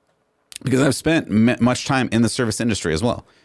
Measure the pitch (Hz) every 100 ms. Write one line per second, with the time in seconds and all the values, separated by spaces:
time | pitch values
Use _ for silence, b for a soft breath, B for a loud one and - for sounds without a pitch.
0 | _ _ _ _ - - 123 127 143 127
1 | 151 160 - 107 117 120 120 123 - 135
2 | 117 110 113 - 117 - 117 101 87 80
3 | 117 - - b